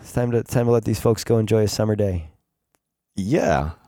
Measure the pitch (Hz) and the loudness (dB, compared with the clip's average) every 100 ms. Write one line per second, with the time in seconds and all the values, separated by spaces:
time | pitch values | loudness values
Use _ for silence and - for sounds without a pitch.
0 | - 123 120 117 - 131 120 117 113 110 | -6 -4 0 -2 0 0 2 2 2 0
1 | 123 107 - 117 104 110 104 - 107 104 | 0 0 0 0 2 2 2 0 -2 0
2 | 101 87 80 _ _ _ _ _ _ _ | 0 -2 -8 _ _ _ _ _ _ _
3 | _ - 95 160 - 71 78 - | _ -10 -2 0 2 0 -2 -10